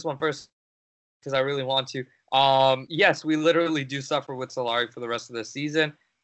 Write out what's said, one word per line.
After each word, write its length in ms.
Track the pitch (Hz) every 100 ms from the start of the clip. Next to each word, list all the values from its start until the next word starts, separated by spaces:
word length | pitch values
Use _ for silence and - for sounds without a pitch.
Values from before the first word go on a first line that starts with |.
one 140 | 160 135
first 320 | 156 139 - _ _ _ _ _ _ _
'cause 120 | 139
I 60 | 135
really 240 | 135 143
want 220 | 131 135 131
to. 160 | 135 127 _ _
Um, 540 | 135 139 135 131 131 131
yes, 380 | 160 196 147 156
we 100 | 156
literally 480 | 156 165 170 156
do 160 | 131 139
suffer 340 | 131 147 135
with 140 | 127 131
Solari 420 | - 120 120 117
for 100 | 123
the 80 | 120
rest 200 | 117 -
of 80 | 117
the 80 |
season, 480 | 107 135 147 156 151 - _ _